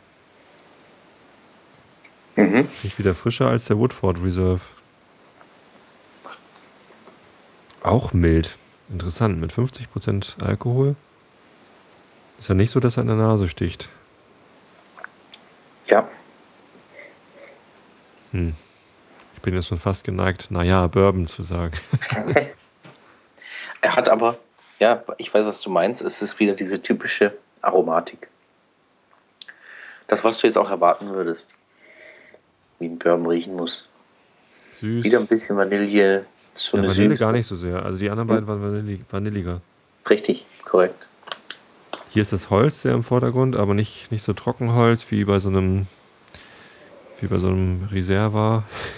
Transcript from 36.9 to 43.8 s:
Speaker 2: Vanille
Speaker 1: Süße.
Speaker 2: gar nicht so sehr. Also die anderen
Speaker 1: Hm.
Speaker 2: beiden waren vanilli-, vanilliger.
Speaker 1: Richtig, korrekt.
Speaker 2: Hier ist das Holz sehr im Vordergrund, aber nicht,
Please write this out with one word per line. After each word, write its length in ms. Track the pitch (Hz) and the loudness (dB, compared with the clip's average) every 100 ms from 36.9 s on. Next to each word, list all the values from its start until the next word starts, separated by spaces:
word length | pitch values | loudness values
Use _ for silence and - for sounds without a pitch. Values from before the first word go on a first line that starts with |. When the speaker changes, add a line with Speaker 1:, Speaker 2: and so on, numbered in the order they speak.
Speaker 2:
Vanille 180 | 95 104 | 4 4
Speaker 1:
Süße. 80 | 120 | 4
Speaker 2:
gar 120 | 110 | 2
nicht 160 | 120 110 | 2 0
so 80 | 90 | -6
sehr. 300 | 87 90 98 | -6 -4 -4
Also 120 | 95 | -4
die 120 | 101 | -4
anderen 180 | 107 113 | -2 0
Speaker 1:
Hm. 80 | 110 | 0
Speaker 2:
beiden 120 | 107 | 0
waren 140 | 104 | -4
vanilli-, 440 | 101 104 104 95 - | -4 -4 -6 -8 -8
vanilliger. 520 | 98 104 104 87 90 - _ _ _ - | -6 -4 -4 -4 -6 -10 _ _ _ 0
Speaker 1:
Richtig, 380 | 107 - - - - - | 0 0 -4 -6 -20 0
korrekt. 420 | 92 92 - - _ - - - - _ _ - - - | 4 4 0 -20 _ -14 -14 -12 -14 _ _ -18 -16 -4
Speaker 2:
Hier 120 | 107 | 0
ist 100 | 104 | 0
das 180 | 92 - | -2 0
Holz 320 | 101 147 - | 4 4 2
sehr 120 | 131 | 0
im 100 | 123 | 0
Vordergrund, 540 | 117 123 123 127 131 104 | 2 0 2 2 0 2
aber 160 | 101 | 0
nicht, 380 | 101 | 0